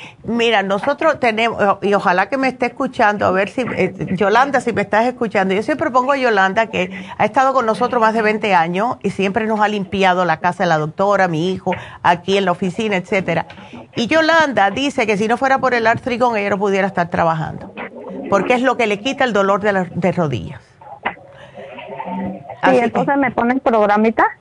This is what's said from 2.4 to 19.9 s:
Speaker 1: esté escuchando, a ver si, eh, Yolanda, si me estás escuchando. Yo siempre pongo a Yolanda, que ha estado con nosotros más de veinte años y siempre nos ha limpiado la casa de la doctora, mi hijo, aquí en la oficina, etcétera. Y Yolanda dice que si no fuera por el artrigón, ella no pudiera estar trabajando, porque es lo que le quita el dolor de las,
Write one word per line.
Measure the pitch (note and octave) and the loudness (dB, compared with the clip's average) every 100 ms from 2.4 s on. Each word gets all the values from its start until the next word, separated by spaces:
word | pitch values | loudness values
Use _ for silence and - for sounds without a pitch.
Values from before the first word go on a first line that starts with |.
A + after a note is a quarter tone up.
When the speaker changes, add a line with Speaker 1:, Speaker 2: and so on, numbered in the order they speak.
| C4 | -2
Speaker 1:
esté | B3+ A#3+ | -2 -4
escuchando, | A#3+ C4 - G#3+ G3+ | -2 -6 2 2 2
a | G3+ | 0
ver | F#3 G3 | 2 0
si, | - | -2
eh, | A#3+ - F3+ F#3 - | -4 -2 -2 -2 -6
Yolanda, | F3+ G3+ A3 C#4+ C4 | 0 2 4 2 0
si | A#3+ | -2
me | G3 | -2
estás | G3 G#3 A#3+ | 0 2 0
escuchando. | B3 A3+ G3+ F#3+ | -2 -2 0 0
Yo | F#3+ | 0
siempre | A3 D4+ D#4+ | 0 -2 0
pongo | B3 B3+ | 0 0
a | C#4 | 0
Yolanda, | B3+ G#3 F#3+ F#3+ A3+ | 2 2 2 2 0
que | F#3 F3+ F#3+ - - | -2 -4 -6 -12 -2
ha | |
estado | G#3+ G#3+ C4 | 0 2 2
con | C4 | 2
nosotros | A3+ G#3+ B3 B3 | 0 0 0 2
más | A3 | 2
de | A3 | 2
veinte | G#3+ G#3+ G#3+ | 0 0 2
años | F3+ E3 F3+ A#3 - | 2 2 0 -2 -2
y | G3+ | -6
siempre | - G3 G#3+ A3 | -2 -2 0 -2
nos | G#3+ | 0
ha | G#3 | 0
limpiado | G#3 F#3+ G3 F#3+ F3+ F3+ | 0 -4 0 2 2 2
la | D#3+ | 0
casa | F3+ F3 | -2 0
de | F3+ | 0
la | D#3+ | 0
doctora, | D3+ - G3 G3 F#3 | 0 -2 0 2 2
mi | D#3 F3+ | 0 -2
hijo, | F#3 F#3 F3 - - | -2 -4 -6 -8 -2
aquí | E3 F3 F3+ G3 | 2 2 2 0
en | |
la | F#3 | 2
oficina, | F3 F#3 E3 A3 F#3+ | 0 -2 -2 -2 -2
etcétera. | F3+ G3 F3+ E3 - - - - - - | 0 -2 0 -4 -4 -12 -20 -20 -12 -6
Y | A3+ | 0
Yolanda | D#4+ D#4 E4 D4+ A3 G3 | 2 4 4 2 2 2
dice | G#3+ C#4+ C4 A3 | 2 -4 -2 0
que | G3+ | 0
si | A3 | 0
no | A#3 | 0
fuera | C4+ C4+ | 2 2
por | B3+ | 2
el | B3 A3+ | 2 2
artrigón, | A#3 B3+ A#3+ B3 A3 | 0 -2 0 0 0
ella | G3+ | -2
no | G3 | 0
pudiera | G3+ G3 F#3+ | 0 0 0
estar | F#3+ E3+ | 0 -2
trabajando, | F3+ E3 D#3+ D#3 D#3 - - - - - - - | 0 0 0 -4 -8 -14 -14 -14 -14 -14 -12 -2
porque | G3 F#3 | 0 2
es | B3 | 2
lo | B3+ A#3+ | 2 0
que | A3+ | 0
le | G3+ | -2
quita | B3 C4+ | -4 -2
el | C4 | 0
dolor | G3+ G3 G3+ | 2 2 2
de | G#3 | 0
las, | G3 F3 | 0 -2